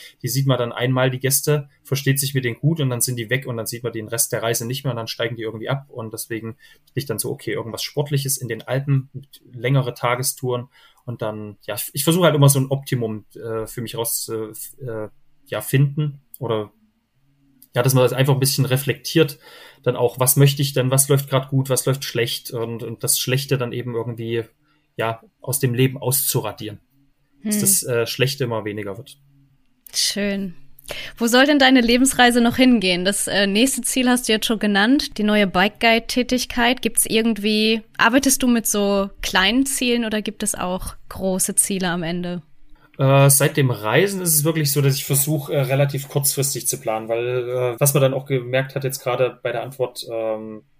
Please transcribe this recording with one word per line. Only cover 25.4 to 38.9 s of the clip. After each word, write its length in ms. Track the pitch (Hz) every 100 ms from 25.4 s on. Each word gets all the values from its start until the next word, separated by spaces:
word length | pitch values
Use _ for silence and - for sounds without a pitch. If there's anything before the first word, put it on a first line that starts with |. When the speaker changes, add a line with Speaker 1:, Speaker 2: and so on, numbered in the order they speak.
Speaker 1:
aus 180 | - 127
dem 160 | 123
Leben 240 | 120 131 131
auszuradieren. 840 | 120 131 - 123 107 - 104 104 _ _ _ _ _ _
Dass 140 | 214 208
Speaker 2:
Hm. 40 |
Speaker 1:
das, 220 | - -
äh, 240 | 131 117 113
Schlechte 380 | - 131 -
immer 200 | 120 110
weniger 320 | 104 104 101 101
wird. 220 | - - _ _ _ _ _ _ -
Speaker 2:
Schön. 600 | - - 202 202 196 196 - - - - - - -
Wo 100 | 233
soll 200 | 247 277
denn 120 | 294
deine 220 | 262 262
Lebensreise 600 | 233 247 262 - 247 240
noch 160 | 233 240
hingehen? 480 | 262 240 185 175
Das, 220 | 185 202 -
äh, 200 | 196 202
nächste 360 | 202 269 240
Ziel 260 | - 262 247
hast 200 | 247 247
du 40 |
jetzt 140 | 214 -
schon 120 | 220
genannt, 580 | 208 196 214 294 - -
die 40 |
neue 240 | 208 208 196
Bike-Guide-Tätigkeit. 1400 | 180 202 - 233 226 233 254 247 254 - - 233 254
Gibt's 240 | 220 - -
irgendwie, 760 | 226 226 202 214 214 220 220 - -
arbeitest 460 | 226 262 277 -
du 60 | 254
mit 180 | 233 220
so 440 | 208 202